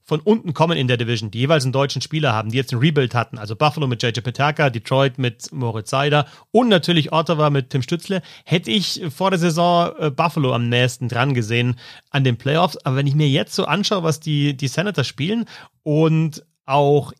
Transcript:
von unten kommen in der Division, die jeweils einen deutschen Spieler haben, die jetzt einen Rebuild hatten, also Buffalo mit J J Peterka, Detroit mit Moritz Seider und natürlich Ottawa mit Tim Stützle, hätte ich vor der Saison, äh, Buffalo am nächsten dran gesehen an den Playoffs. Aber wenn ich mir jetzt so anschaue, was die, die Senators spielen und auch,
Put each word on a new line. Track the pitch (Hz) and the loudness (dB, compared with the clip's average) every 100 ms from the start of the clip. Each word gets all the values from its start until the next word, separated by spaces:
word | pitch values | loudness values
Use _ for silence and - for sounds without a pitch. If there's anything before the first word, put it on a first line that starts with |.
von | - 156 | -4 0
unten | 214 226 175 | 2 2 2
kommen | 143 170 160 | 0 2 2
in | 127 | 0
der | 120 | 0
Division, | 117 117 107 | 0 -2 -4
die | 110 | -2
jeweils | 135 156 | 2 2
einen | 127 | 2
deutschen | 135 139 127 | 0 -2 -4
Spieler | - 156 143 | -6 -2 0
haben, | 110 110 | 0 -2
die | 127 | -2
jetzt | 127 | -2
einen | 120 | 0
Rebuild | 135 151 127 123 | 2 2 0 0
hatten, | 113 117 | -4 -6
also | 107 110 | -10 0
Buffalo | 151 160 135 | 0 0 -4
mit | 117 | -2
J | 123 113 | -2 -4
J | |
Peterka, | 123 117 143 151 143 | -4 -2 0 2 0
Detroit | 113 - 131 135 127 | -2 -2 2 2 0
mit | 123 - - | -4 -4 -10
Moritz | 151 120 110 - | -6 -6 -6 -4
Seider | 135 147 147 139 - _ | -2 2 0 0 -8 _
und | 220 247 | 2 4
natürlich | 185 180 175 139 | 4 2 0 2
Ottawa | 160 165 156 151 | 0 0 2 2
mit | 139 123 | 2 -2
Tim | 135 | -4
Stützle, | 123 170 - 190 - - - | -4 -6 -4 -6 -6 -14 -2
hätte | 175 - | -2 0
ich | 214 - - 180 | -2 -2 -6 -8
vor | - 190 | -2 0
der | 185 | 2
Saison, | 170 160 175 170 175 - | 0 2 4 4 2 -2
äh, | 156 | -4
Buffalo | 131 165 165 127 | 0 0 0 0
am | 120 117 | 0 2
nächsten | 120 123 - 120 | 2 2 0 -4
dran | 117 139 | 0 0
gesehen | 123 107 120 123 123 - - _ | 0 0 0 0 -2 -8 -20 _
an | 143 | 0
den | 131 113 | 2 0
Playoffs. | 135 160 180 - | 0 0 0 -2
Aber | 143 131 | -4 -2
wenn | 143 | 0
ich | 147 | 2
mir | 147 | 2
jetzt | 147 - - | 2 -2 -4
so | - | -2
anschaue, | 180 202 196 | -2 0 0
was | 165 156 | 0 -2
die, | 160 147 143 135 | -2 0 0 -2
die | 139 | -4
Senators | - 202 151 120 | -2 -2 -2 -4
spielen | - 160 233 214 - - _ | -4 -4 -4 -4 -10 -20 _
und | 156 151 160 160 160 151 - _ - | -2 2 2 2 0 -4 -18 _ -2
auch, | 143 143 147 - | 2 4 2 0